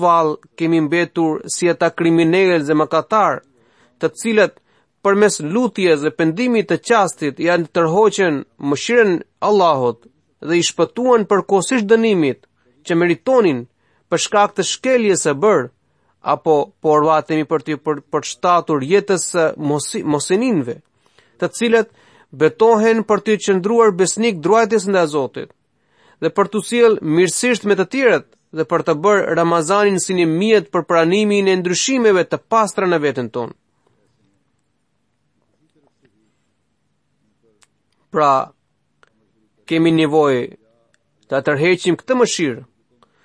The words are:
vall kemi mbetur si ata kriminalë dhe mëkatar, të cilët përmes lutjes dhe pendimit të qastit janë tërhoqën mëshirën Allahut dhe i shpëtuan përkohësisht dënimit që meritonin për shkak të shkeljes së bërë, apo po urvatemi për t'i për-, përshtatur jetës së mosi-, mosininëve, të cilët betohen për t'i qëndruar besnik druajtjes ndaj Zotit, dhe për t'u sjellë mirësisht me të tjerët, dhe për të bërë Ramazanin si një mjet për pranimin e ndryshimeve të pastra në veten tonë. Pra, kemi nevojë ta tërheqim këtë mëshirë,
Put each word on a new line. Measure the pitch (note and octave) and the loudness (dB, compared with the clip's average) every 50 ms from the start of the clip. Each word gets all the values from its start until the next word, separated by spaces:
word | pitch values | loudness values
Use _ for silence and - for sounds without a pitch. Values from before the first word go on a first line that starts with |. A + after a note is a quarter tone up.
vall | F3 E3+ E3+ E3+ D#3+ D#3 D3 - - _ _ - | 0 2 2 2 0 0 -4 -6 -12 _ _ -4
kemi | E3 E3 E3 D#3+ | -2 0 0 0
mbetur | D#3 C#3 E3+ F3 F3 E3+ - E3+ E3 D#3 D#3 - - | 0 0 0 -2 -2 -2 -2 -2 -2 -2 -2 -6 -8
si | - - - F3+ E3+ | -10 -6 -2 0 0
ata | E3 - E3+ E3 - | 0 0 -2 -2 -2
kriminalë | - E3+ E3 E3 E3+ E3 D#3+ F3 F#3+ G3 F#3 F3 D#3+ C#3 | 0 0 2 2 2 2 2 2 2 2 2 2 0 0
dhe | D3 D#3 | 0 0
mëkatar, | D3+ D#3 D3+ D#3+ D#3+ D3 - A3 G#3+ F#3+ D#3+ C3 - - _ _ _ _ _ _ _ _ _ _ _ | 0 0 0 -2 -2 -2 0 0 0 2 0 -2 -4 -10 _ _ _ _ _ _ _ _ _ _ _
të | E3 D#3 - - | -6 -6 -4 -4
cilët | - - F3+ G#3+ F#3 - - _ _ _ _ _ _ _ _ _ - | -4 0 2 2 2 2 -2 _ _ _ _ _ _ _ _ _ -2
përmes | G3+ G3 G3+ G#3+ G3 - - | 0 2 4 2 2 0 -2
lutjes | D3+ D3+ F#3+ A#3+ B3+ G3+ - G3+ F#3 F3 D#3 C#3+ | -6 -4 -2 -2 -2 -2 -2 -2 0 2 2 0
dhe | D3 D#3 | 0 -4
pendimit | - - E3 D#3+ D#3+ G3+ B3+ B3 A#3 A3 - - | -2 0 -2 0 0 0 -2 0 0 0 0 -2
të | E3+ - | -4 -4
qastit | - - A#3 A3 F#3+ E3 - - D#3 C#3+ B2 - | 0 0 2 2 2 0 -2 -6 -8 -8 -6 -2
janë | D#3+ E3+ F3 E3+ E3 - | -2 0 0 0 -2 -2
tërhoqën | - F3 E3 D#3+ E3+ G#3 A3 G3+ G3 G3+ F#3+ E3+ D3 C3+ - - _ - | -2 -2 0 0 2 2 2 2 2 0 0 0 -2 -4 -6 -12 _ -10
mëshirën | C#3+ C#3+ C#3+ - - - A#3+ A#3+ A3 G3 E3+ - - - _ _ | -6 -4 -4 -4 -2 0 2 2 2 2 0 -2 -6 -12 _ _
Allahut | - G3+ G#3+ G3 F3 E3 D3 C3 B2 A#2+ A2+ - _ _ _ _ _ _ _ _ | -2 0 2 2 2 2 2 0 0 -2 -4 -6 _ _ _ _ _ _ _ _
dhe | - D3+ E3+ F3 | -6 -2 -2 0
i | E3 | -2
shpëtuan | - - - E3 - - A#3 B3+ B3+ A#3+ A3+ F#3+ - | -2 -2 -2 -4 -4 -2 -2 0 2 2 0 2 0
përkohësisht | G3+ F#3+ F3+ - G3 F#3 E3+ - C4+ A#3+ G3+ G3 | 0 -2 0 0 -2 -2 0 0 -2 -2 2 2
dënimit | A3+ A3+ A3+ A3+ G3+ E3+ D3 C3 A#2 - _ _ _ _ _ _ _ _ _ | 2 2 2 2 2 2 0 0 -2 -6 _ _ _ _ _ _ _ _ _
që | - E3+ E3+ | -2 0 0
meritonin | F3 F3 E3 - _ C4 C4 B3 G#3 E3 C3+ A#2+ B2 - _ _ _ _ _ _ _ _ | 2 0 0 -2 _ 2 2 2 2 2 0 -2 -6 -12 _ _ _ _ _ _ _ _
për | F3 D#3 | -4 -4
shkak | - - G#3+ G#3 G#3 G3+ - | -2 -2 0 0 0 0 -2
të | - F3+ - | -6 -6 -6
shkeljes | - - - C4 C4 A#3+ A3 G3+ F3 - - | -6 -4 -2 0 0 2 2 0 0 0 -2
së | D#3 C#3 | -4 -2
bërë, | C#3 G3+ A3 G3 C#3+ A#2+ B2+ - _ _ _ _ _ _ _ _ _ - | 0 0 2 2 0 -2 -6 -12 _ _ _ _ _ _ _ _ _ -4
apo | - D3 - - E3 D3+ C#3+ - - _ _ | -4 -4 -2 0 0 0 0 0 -4 _ _
po | - D#3 D3+ | 0 2 2
urvatemi | D3+ D3 D#3+ D#3 D#3 D3 - D#3+ D#3 D3 | 4 4 2 2 0 0 -2 -4 -4 -2
për | - E3 C#3+ B2+ | -2 -4 -4 -4
t'i | D#3 D3+ | -6 -8
për-, | C#3 - D#3 D3 C#3+ - | -6 -6 -6 -6 -6 -8
përshtatur | _ - D3 - - - - - F3+ F3 E3+ D3+ - D#3 C#3 C3 | _ -6 -6 -6 -8 -8 -4 0 0 2 0 0 -2 -4 -4 0
jetës | D3 F#3+ G3+ G3 G#3 F#3+ D#3+ - - | 0 0 0 2 0 -2 -2 -2 -4
së | - F3 D#3+ D3+ - - | -2 0 0 0 -2 -4
mosi-, | D3+ C#3+ D3+ C#3+ - - - G3+ - | -4 -4 -2 -4 -4 -6 -8 -6 -4
mosininëve, | D3+ D3 C#3+ - - F#3 G#3+ B3+ C4 G#3 D3+ A#2+ A#2 - - _ _ _ _ _ _ _ _ _ _ _ - | -2 -4 -4 -2 -2 -2 0 0 0 -2 -2 -4 -6 -10 -12 _ _ _ _ _ _ _ _ _ _ _ -8
të | F3 E3+ | -8 -6
cilët | - - A#3 A#3 A3+ A3+ A3 - _ _ _ _ _ _ _ _ | -4 -4 0 2 2 0 0 -2 _ _ _ _ _ _ _ _
betohen | C#3+ C3 D#3 D3+ D3+ - A3 A3+ A3+ G#3 A3 A3+ A3+ A3 G#3+ | -2 0 0 0 2 2 4 4 4 4 4 2 2 0 0
për | - G#3 G3 - | 0 -2 0 0
t'i | A3 G#3+ F3 | 0 -2 0
qëndruar | - G3+ F#3+ F#3 E3+ G#3+ A#3 A#3 A#3 G#3+ | 0 0 0 0 0 0 2 2 2 2
besnik | F3+ F3 F#3 - - G3+ A3+ A#3 F#3+ D#3 C#3+ | 2 2 -2 -2 0 -2 -2 -2 -2 -2 0
druajtjes | F3 G#3+ A3+ A3+ G3+ A3+ G#3 F#3 | 2 2 2 2 2 0 -2 0
ndaj | G3+ F#3+ F3+ E3+ D3 | 0 0 0 0 0
Zotit, | D3+ D3 C3 A#2+ - C3 - - _ _ _ _ _ _ _ _ _ _ _ _ _ _ | -2 -4 -4 -6 -8 -12 -14 -14 _ _ _ _ _ _ _ _ _ _ _ _ _ _
dhe | D#3 D#3+ | -6 -2
për | - G#3 G3 G3 | 0 -2 -2 -2
t'u | G#3+ G#3 | -2 -6
sjellë | - - A#3 A#3+ A#3 A3 G#3 - | -4 -2 0 2 4 2 2 0
mirësisht | - D#3 D#3 F3 F#3 E3+ - - A#3+ B3 A#3 F#3 - | -2 -2 0 2 2 0 0 -2 -2 -2 -2 -2 -2
me | G#3 G3 | -2 -2
të | F#3 F3+ - | 0 -2 -4
tjerët, | C4 C4+ C4+ A3+ E3+ C3+ - _ _ _ _ _ - | -2 0 2 2 2 0 -2 _ _ _ _ _ -8
dhe | D#3 D#3 - | -8 -4 -2
për | F3 D#3 D3+ | -2 -2 -2
të | F3+ D#3 D3 | -2 -2 0
bërë | F3 G#3 G#3 F#3+ - - E3 | 0 0 0 0 0 -2 -2
Ramazanin | E3 E3+ E3+ E3 E3+ D3+ D#3+ G3+ G#3 G#3 G3+ G3 E3+ | 0 0 0 0 0 0 0 0 2 2 0 0 -2
si | - - F#3 | -2 -2 -2
një | F3 E3+ D#3+ | 0 0 0
mjet | D#3+ F3 G#3 A3+ A3 G3+ E3 - | 0 0 2 2 2 2 0 -2
për | - E3+ D#3 | -4 -4 -2
pranimin | - F3 E3 E3 E3 F#3+ G#3+ G#3+ G#3 G3+ G3+ G3 F#3+ | 0 2 2 2 2 2 0 0 0 0 0 2 2
e | F#3 F#3 | 0 0
ndryshimeve | E3+ F3+ F3 - - C4 C4+ B3 A3+ G#3+ F#3+ F3 D#3+ | 0 -2 -2 -2 -2 -2 0 2 2 2 2 2 0
të | - D#3 - - _ | -2 -6 -8 -4 _
pastra | A3+ A3+ G#3+ F#3+ - G3+ F#3+ | 0 0 0 0 -2 -2 -2
në | F3 F3 D#3 | 0 0 0
veten | D3 C#3+ A#2+ C3 A#2+ A2 - | 0 -2 -2 -4 -8 -6 -8
tonë. | B2 A#2 - - - _ _ _ _ _ _ _ _ _ _ _ _ _ _ _ _ _ _ _ _ _ _ _ _ _ _ _ _ _ _ _ _ _ _ _ _ _ _ _ _ D#3 D#3 _ D3+ C#3+ C3+ _ _ C#3 A2+ G2+ A2 A2 G#2 _ _ _ _ _ _ _ _ _ _ _ _ _ _ _ _ _ _ _ G#2+ _ _ A#2 A2+ _ _ _ _ _ _ _ _ _ _ _ _ G3 | -8 -8 -8 -12 -20 _ _ _ _ _ _ _ _ _ _ _ _ _ _ _ _ _ _ _ _ _ _ _ _ _ _ _ _ _ _ _ _ _ _ _ _ _ _ _ _ _ _ _ _ _ _ _ _ _ _ _ _ _ _ _ _ _ _ _ _ _ _ _ _ _ _ _ _ _ _ _ _ _ _ _ _ _ _ _ _ _ _ _ _ _ _ _ _ _ _ -2
Pra, | D#3+ D3 C#3 C3+ C3 - - _ _ _ _ _ _ _ _ _ _ _ _ _ _ _ _ _ _ _ _ _ _ _ | 0 2 2 2 0 -2 -6 _ _ _ _ _ _ _ _ _ _ _ _ _ _ _ _ _ _ _ _ _ _ _
kemi | - E3 E3 E3 E3+ | -4 -2 0 2 2
nevojë | D#3+ D#3+ D#3+ C#3+ D3+ D#3 D3 C#3 C3 B2 - - - - _ _ _ _ _ _ _ _ _ _ _ _ _ | 2 2 0 2 2 2 2 2 0 -2 -4 -8 -12 -20 _ _ _ _ _ _ _ _ _ _ _ _ _
ta | _ C3 C#3+ | _ -6 -2
tërheqim | - D#3 D3 C3+ D#3+ F3+ F#3 E3+ - F3 D#3+ - | -2 -2 0 0 2 0 0 0 0 -2 -2 -2
këtë | - - B3+ B3 | -2 -2 0 2
mëshirë, | A#3 - - - E3 C3+ A2+ A2+ C3 - _ _ _ _ _ _ _ _ _ _ | 2 0 0 -4 -4 -4 -6 -8 -16 -20 _ _ _ _ _ _ _ _ _ _